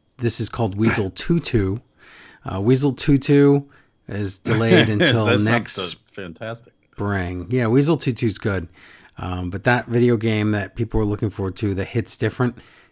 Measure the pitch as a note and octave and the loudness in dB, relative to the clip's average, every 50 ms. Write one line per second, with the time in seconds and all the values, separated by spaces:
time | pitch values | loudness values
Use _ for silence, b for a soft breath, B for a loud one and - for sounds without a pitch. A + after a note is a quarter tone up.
0 | _ _ _ - A#2 A#2+ - - A2 - - - G2 G2+ G2 G2 A2 A2+ G#2 - | _ _ _ -6 -4 -4 -2 -2 -4 -6 -4 -4 -4 -4 -2 0 0 2 2 0
1 | G#2 F#2+ F#2+ - - - E3+ E3+ - - - A#2 G2 F#2+ F#2+ A#2+ - _ B B | -2 -4 -4 -6 -2 0 0 0 0 0 0 0 0 0 -2 -6 -8 _ B B
2 | B B B B B B B B _ - F2+ F#2+ G2 A2 C3 B2+ C3+ C#3+ B2 - | B B B B B B B B _ -10 -8 -2 2 2 2 4 2 0 -2 0
3 | - - C#3+ C3+ - - D3 C#3+ C#3+ C#3+ C#3 C#3+ C#3 b b b b b b b | 2 2 2 2 4 4 4 6 6 6 6 4 2 b b b b b b b
4 | _ - - G2+ G#2 G2 - - - - A2+ G#2+ A2+ A2+ - E3 - A2 G#2+ G#2 | _ -12 -8 -6 -6 -6 -8 -6 -4 -2 0 2 4 4 6 6 6 4 2 2
5 | G2+ D#3+ B2 A#2 A2 A2+ A#2+ B2 G#2 A2 A#2 A#2+ G#2+ - - G2+ F#2 F2 E2 - | 2 4 4 4 2 2 2 2 2 2 2 0 -2 -2 -4 -4 -4 -4 -6 -8
6 | _ _ _ - G2 F2 E2 - A#2 A2 A#2 A2+ - - _ _ _ _ _ - | _ _ _ -14 -14 -12 -12 -12 -12 -12 -12 -12 -14 -20 _ _ _ _ _ -6
7 | G#2 G#2 G2+ F#2+ F2+ F2+ F2+ F2+ F2 E2 A#2 B2+ B2 A2 A2+ C3+ C#3+ D3 E3+ C#3 | -4 -2 -2 -2 -4 -4 -6 -8 -6 -4 -2 0 2 4 4 4 4 4 2 0
8 | - C3+ A#2+ - - A2+ - - - A2+ G2+ F#2 E2+ - B B B B B B | 0 -2 -2 0 -2 -2 -2 -2 -2 -2 -2 -2 -4 -8 B B B B B B
9 | B B B - F2+ F#2 F#2 F2+ F2+ F2+ F2+ G2 - B2 B2 B2 A#2 - A#2 A#2+ | B B B -10 -8 -8 -6 -6 -6 -6 -8 -4 0 0 0 0 0 -2 0 2
10 | A#2+ B2 A#2+ A2 G#2+ A#2 A2 G#2+ G#2+ G#2+ G#2 G#2 G2+ - - - A#2 A2 - A#2 | 4 4 2 2 0 0 0 0 0 0 0 -2 -4 -6 -6 -6 -6 -2 0 0
11 | G#2+ G#2 G#2 G2+ - G#2 - - G2+ F#2+ F#2 - - G2+ G2 F2+ F#2+ - - A#2 | 0 0 0 -2 -2 -4 -4 -4 -6 -6 -4 -4 -2 -2 -2 -2 -4 -4 -4 -4
12 | G#2+ - - - - G#2+ - - B2+ B2 A#2+ b b b b b b b | -4 -4 -4 -4 -4 -4 0 0 0 -2 -2 b b b b b b b